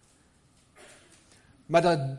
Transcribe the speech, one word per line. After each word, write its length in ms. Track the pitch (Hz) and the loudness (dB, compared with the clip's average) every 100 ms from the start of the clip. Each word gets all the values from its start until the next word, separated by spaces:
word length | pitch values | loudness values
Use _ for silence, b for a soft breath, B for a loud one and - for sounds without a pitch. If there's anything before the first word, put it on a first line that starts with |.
| _ _ _ _ _ _ _ _ B B B B B B B _ - | _ _ _ _ _ _ _ _ B B B B B B B _ -2
Maar 160 | 165 | 2
dat, 180 | 170 165 135 | 2 0 -4